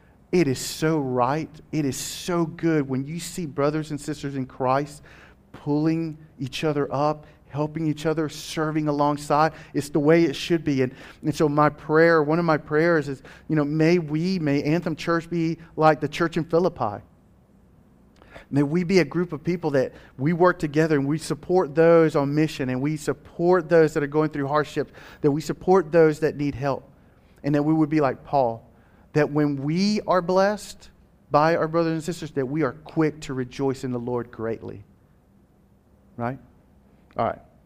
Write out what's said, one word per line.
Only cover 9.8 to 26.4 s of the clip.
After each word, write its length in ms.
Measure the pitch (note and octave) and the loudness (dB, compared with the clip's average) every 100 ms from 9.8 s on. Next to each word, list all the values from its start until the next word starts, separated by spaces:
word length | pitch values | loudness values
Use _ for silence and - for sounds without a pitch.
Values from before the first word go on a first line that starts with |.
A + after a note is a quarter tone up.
| - | -2
the 100 | E3+ | 0
way 240 | C#3+ E3+ | 4 6
it 100 | E3 | 4
should 300 | C3+ - E3+ | 0 -2 -2
be. 180 | D3+ C3+ | 0 0
And, 120 | B2+ - - - | 0 -4 -20 -10
and 140 | D3+ D3 | -4 0
so 140 | D#3 | 2
my 180 | D3 D3+ | 4 2
prayer, 560 | D3+ - D#3 E3 E3 | 0 0 4 6 4
one 160 | D3 E3 | 2 0
of 60 | E3+ | 2
my 120 | D3+ | 0
prayers 520 | D3+ D3+ E3+ E3 C#3 | 0 0 2 2 0
is, 120 | C3+ - - - | -8 -12 -16 -4
you 80 | D#3 | -2
know, 80 | C#3+ | 0
may 340 | D#3 D#3 F3+ | 2 4 4
we, 400 | D3+ D3+ F3 F#3+ | 2 -2 -2 -2
may 240 | D3+ C#3+ | 0 0
Anthem 320 | B2+ E3 F3 D#3 | 0 -2 -2 -6
Church 340 | - E3+ E3 | -2 -2 -2
be 280 | F3 E3 D#3+ - - | -4 -2 -4 -8 2
like 240 | D#3 D3+ | 4 4
the 80 | C#3+ | 0
church 300 | - E3+ F3 | -2 -2 -2
in 80 | D#3 | 0
Philippi. 580 | E3 F3+ - A#2 G#2 - _ _ _ _ _ _ _ _ _ _ _ - - - | 0 0 0 -4 -6 -14 _ _ _ _ _ _ _ _ _ _ _ -20 -20 -4
May 140 | C3+ | 0
we 200 | C#3+ E3+ | 0 0
be 160 | F3 F#3+ | 2 2
a 60 | D3 | 2
group 280 | D#3+ F3+ | 0 -4
of 100 | C#3+ | -4
people 280 | - F3 D#3+ | -4 -4 0
that 220 | C#3 B2 - - - | 0 0 -4 -18 -4
we 160 | C#3 | -2
work 260 | E3+ F3+ F3 | 4 4 4
together 380 | D#3 D3 D#3+ D3+ | 0 0 2 2
and 100 | C#3 | 0
we 100 | D3+ | -4
support 580 | - D#3 - F3+ C#3+ D3 | -4 -8 -2 0 0 4
those 400 | E3 E3+ D#3+ D3+ | 6 6 6 2
on 180 | C#3 | 0
mission 360 | D3 D#3 - C3 | 0 0 -2 -4
and 120 | B2+ | -2
we 160 | C#3+ D#3 | -4 -4
support 720 | - C3+ - - F3 F3+ D#3+ | -6 -6 -8 -2 2 2 4
those 240 | E3+ D#3 | 4 4
that 100 | D#3 | 2
are 40 | C#3+ | -2
going 220 | D3+ D#3 | 0 -2
through 180 | D3 C#3 | -2 -2
hardships, 440 | D3+ D3 - B2+ - - - | 0 0 -4 -6 -8 -20 -2
that 100 | D3+ | 0
we 80 | C#3+ | 0
support 520 | - D3+ - F#3+ D#3 | -2 -4 4 4 4
those 280 | E3+ D#3 D3 | 6 4 4
that 160 | D3+ | -2
need 200 | - | -2